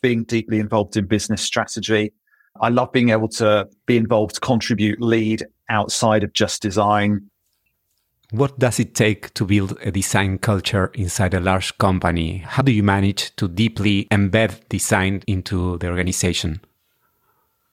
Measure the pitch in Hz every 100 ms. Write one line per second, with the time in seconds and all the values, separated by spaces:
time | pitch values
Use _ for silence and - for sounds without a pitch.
0 | 127 117 113 117 110 110 107 110 101 110
1 | 95 107 - 107 - 117 107 - 98 107
2 | 107 - _ _ _ - 117 123 123 131
3 | 120 110 110 - 110 104 98 _ - 120
4 | 113 113 104 - - 117 - 104 104 104
5 | 117 113 110 110 - _ - 110 101 -
6 | 117 107 104 - 104 - 104 95 104 104
7 | 104 101 101 _ _ _ _ _ _ _
8 | _ _ - 110 139 135 123 120 113 -
9 | 110 101 - - 95 101 95 - 107 95
10 | - 101 98 95 - 98 - 104 92 -
11 | 90 - 92 92 90 95 - - 101 92
12 | 87 85 82 92 82 - 135 107 101 98
13 | 98 98 - - 95 85 113 113 101 101
14 | - 101 101 110 110 - - 98 - 104
15 | 95 98 - 92 - 92 90 87 87 87
16 | 90 92 92 85 85 80 _ _ _ _
17 | _ _ _ _ _ _ _